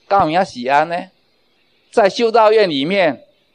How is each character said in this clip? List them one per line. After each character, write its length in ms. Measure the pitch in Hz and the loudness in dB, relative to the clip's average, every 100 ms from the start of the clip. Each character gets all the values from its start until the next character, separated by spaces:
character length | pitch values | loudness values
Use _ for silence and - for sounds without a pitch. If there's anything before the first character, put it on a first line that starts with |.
| - | -2
告 140 | 196 | 0
诉 80 | 165 | 0
你 60 | |
要 100 | 170 | 0
喜 240 | 196 123 120 | -2 -6 -2
安 200 | 143 160 | 0 0
呢， 220 | 175 185 _ _ _ _ _ _ _ _ | -6 -12 _ _ _ _ _ _ _ _
在 180 | - 202 | 0 0
修 220 | - 226 | 0 0
道 220 | 226 214 | 2 4
院 160 | 220 196 | 4 2
里 160 | 143 | -2
面， 400 | 147 196 170 123 _ _ _ | -2 0 0 -2 _ _ _